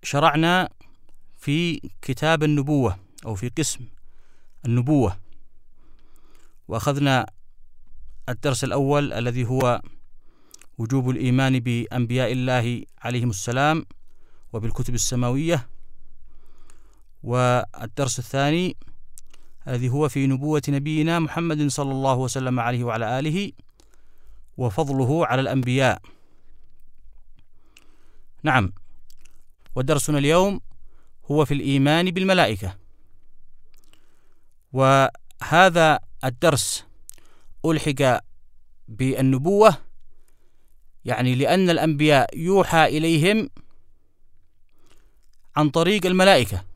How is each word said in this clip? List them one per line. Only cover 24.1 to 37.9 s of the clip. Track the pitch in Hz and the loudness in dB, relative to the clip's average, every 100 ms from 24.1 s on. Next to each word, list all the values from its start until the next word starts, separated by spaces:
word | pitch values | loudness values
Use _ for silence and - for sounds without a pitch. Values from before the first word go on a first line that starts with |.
| - - - - - | -18 -18 -18 -18 -4
وفضله | 123 101 147 135 123 160 139 | -4 0 0 2 2 2 2
على | 127 | 2
الأنبياء. | 131 135 123 127 131 101 - - - - - - - - - - - - - - - - - - - - - - - - | 2 0 0 2 2 2 -6 -20 -20 -20 -18 -16 -16 -16 -16 -16 -18 -18 -18 -20 -20 -20 -20 -20 -20 -20 -20 -20 -20 -6
نعم، | 151 131 95 - - - - - - - - - - - | 0 2 2 -4 -14 -14 -14 -14 -14 -16 -18 -20 -8 -4
ودرسنا | 131 147 - 147 | 0 0 2 2
اليوم | 139 165 196 196 - - - - - - - | 4 4 4 0 -8 -14 -14 -16 -20 -20 -2
هو | 147 143 | 2 2
في | |
الإيمان | 143 131 139 139 160 185 | 2 2 2 4 4 2
بالملائكة، | 180 190 185 127 104 95 - - - - - - - - - - - - - - - - - - - _ | 0 2 4 4 2 -6 -10 -20 -20 -20 -20 -18 -16 -16 -16 -16 -18 -20 -20 -20 -20 -20 -20 -20 -20 _
وهذا | 131 135 135 135 - - - - 160 190 170 160 147 - - | 2 6 6 4 0 -20 -14 2 6 6 8 4 4 -2 -6
الدرس | 131 120 170 143 - - - - - - - - - - 156 | -6 2 2 2 0 -6 -10 -20 -20 -20 -20 -20 -18 -6 0
ألحق | 156 156 | 0 0